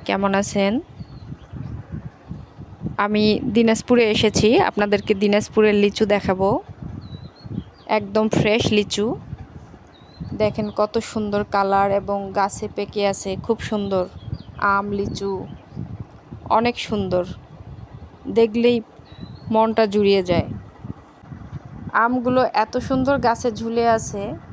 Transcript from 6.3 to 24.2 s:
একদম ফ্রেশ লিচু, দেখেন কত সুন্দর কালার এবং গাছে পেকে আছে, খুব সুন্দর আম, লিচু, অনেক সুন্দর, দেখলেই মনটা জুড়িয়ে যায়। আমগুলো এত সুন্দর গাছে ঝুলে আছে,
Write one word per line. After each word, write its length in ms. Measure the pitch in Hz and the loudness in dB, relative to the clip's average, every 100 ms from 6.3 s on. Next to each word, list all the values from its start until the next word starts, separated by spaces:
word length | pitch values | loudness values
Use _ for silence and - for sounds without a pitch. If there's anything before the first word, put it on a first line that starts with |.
| 185 196 285 - - - - - - - - - - - - - | 2 2 0 -4 -14 -14 -12 -14 -16 -16 -18 -12 -10 -10 -14 -2
একদম 360 | 214 196 214 220 | -2 0 0 2
ফ্রেশ 360 | - 214 226 - 214 | 2 4 2 2 0
লিচু, 300 | 202 - 220 392 - - - - - - - - - - - - | 0 -2 -2 -4 -10 -16 -16 -20 -20 -20 -20 -20 -20 -14 -10 -2
দেখেন 260 | 214 214 208 208 | -2 0 -4 -2
কত 180 | 208 226 - | -2 -2 -4
সুন্দর 300 | 220 208 202 202 | -4 -2 -2 0
কালার 340 | 202 196 196 202 196 | 0 2 2 2 0
এবং 180 | 190 202 196 | -2 -4 -4
গাছে 340 | 202 202 - 208 | -2 -2 -4 -8
পেকে 280 | - 202 214 202 | -6 -6 -2 0
আছে, 180 | 196 196 190 - | -2 -6 -4 -2
খুব 120 | 220 | -2
সুন্দর 440 | - 214 202 185 180 - - - - - 202 | -2 -4 0 -2 -2 -8 -10 -10 -10 -2 0
আম, 140 | 196 202 | 0 0
লিচু, 400 | 98 98 - 196 92 95 - - - - - - - - - - | -4 -4 -4 -4 -6 -8 -14 -14 -12 -10 -12 -14 -20 -18 -14 0
অনেক 260 | 220 240 240 - | 2 2 -2 -4
সুন্দর, 360 | 208 185 180 185 - - - - - - - - - - 202 | -4 0 -2 -2 -8 -16 -18 -18 -18 -18 -18 -20 -14 -2 2
দেখলেই 400 | 226 226 240 240 - - - - - - - | 4 4 2 2 -2 -14 -20 -18 -16 -12 0
মনটা 320 | 220 226 220 214 | 2 4 4 2
জুড়িয়ে 380 | 208 202 196 180 | 4 4 4 4
যায়। 180 | 170 - - - - - - - - - - - - - - - 208 | 0 0 -6 -14 -14 -14 -14 -18 -20 -18 -18 -14 -14 -14 -16 -4 0
আমগুলো 360 | 233 254 240 254 247 | 0 0 0 2 2
এত 200 | - 220 254 240 | 0 -2 -2 -2
সুন্দর 280 | 262 262 277 240 | 0 2 2 2
গাছে 220 | 233 247 | 0 -2
ঝুলে 320 | 214 226 233 233 220 | -4 -4 0 2 2
আছে, 260 | - 202 | 0 -8